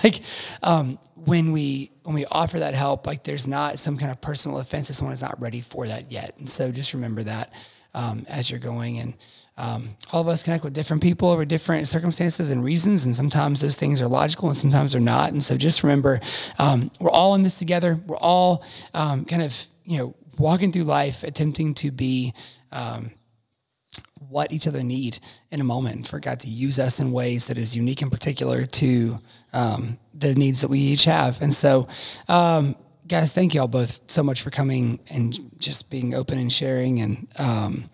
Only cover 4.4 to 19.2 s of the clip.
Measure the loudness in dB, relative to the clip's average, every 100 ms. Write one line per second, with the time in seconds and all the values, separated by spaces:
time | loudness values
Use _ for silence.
4.4 | -2 -4 -6 -4 -2 -2 -4 -6 -8 -8
5.4 | -8 -8 -10 -10 -8 -8 -10 -12 -12 -8
6.4 | -4 -2 -2 -4 -6 -4 -6 -6 -6 -6
7.4 | -8 -12 -20 -20 _ -8 -6 -6 -8 -6
8.4 | -6 -6 -8 -6 -6 -6 -8 -12 -18 -20
9.4 | -20 -10 -8 -8 -10 -16 -4 -2 0 0
10.4 | 0 -2 -4 -6 -2 2 2 4 2 2
11.4 | 2 0 0 2 2 2 0 0 2 2
12.4 | 2 0 2 2 4 4 4 2 2 2
13.4 | 2 2 2 2 2 0 2 2 2 0
14.4 | 0 2 4 4 4 2 4 2 2 4
15.4 | 2 4 4 6 6 4 4 2 -2 -4
16.4 | -4 2 2 4 0 0 0 4 4 4
17.4 | 2 0 0 0 0 -2 -4 -2 2 4
18.4 | 4 2 -4 -12 -8 -4 -2 -2